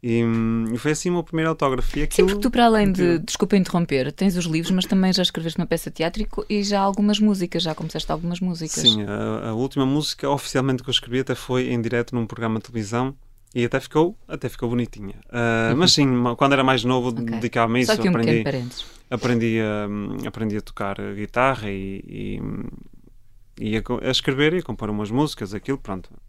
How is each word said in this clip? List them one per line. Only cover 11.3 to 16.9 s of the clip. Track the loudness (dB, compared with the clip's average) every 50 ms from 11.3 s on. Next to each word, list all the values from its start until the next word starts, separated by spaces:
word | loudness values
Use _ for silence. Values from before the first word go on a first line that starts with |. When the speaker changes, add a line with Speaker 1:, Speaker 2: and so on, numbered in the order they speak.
| -4
Speaker 1:
foi | -6 -2 -2 0 0 0 0
em | 0 0 0
direto | 0 0 0 -2 0 -2
num | -2 -2
programa | -2 -4 -4 -2 -2 -2 -2
de | -4
televisão | -4 -6 -6 -4 -2 0 0 0 -2 -4 -8 -18 -20 -20 -20 -20 -8 -2
e | -2 -2
até | 0 0 -2
ficou, | -4 0 2 2 2 2 0 -8 -14 -14
até | -12 -8 -8 -8
ficou | -6 -4 -4 -2
bonitinha. | 0 -2 -2 -4 -6 -12 -12 -12 -12 -14 -16 -8 -4
Ah, | -2 0 2 2 2 2 2 2
Speaker 2:
Uhum. | 4
Speaker 1:
mas | 4 4 6
sim, | 6 4
ma-, | 4 4 2 2 0 2
quando | 2 2 4 4
era | 4 4
mais | 4 4 2 2
novo, | 2